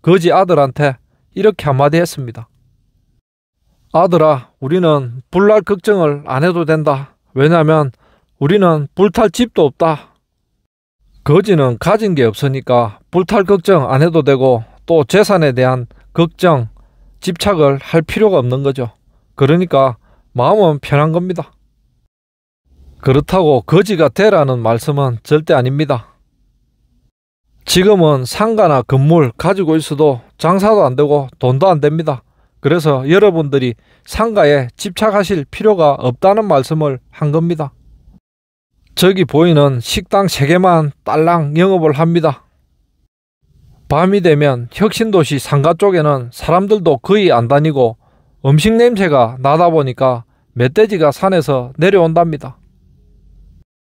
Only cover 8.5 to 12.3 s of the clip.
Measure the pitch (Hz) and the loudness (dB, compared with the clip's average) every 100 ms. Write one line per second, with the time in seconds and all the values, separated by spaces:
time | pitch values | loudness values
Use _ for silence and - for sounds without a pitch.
8.5 | 202 185 156 143 - 196 175 214 - 233 | 2 2 0 -4 0 0 2 -2 0 -4
9.5 | - 151 - 165 151 - _ _ _ _ | 0 0 0 -2 -2 -8 _ _ _ _
10.5 | _ _ _ _ _ _ _ - 156 208 | _ _ _ _ _ _ _ 0 0 2
11.5 | 175 135 117 165 208 214 160 117 | 0 0 -2 -2 -2 -2 0 0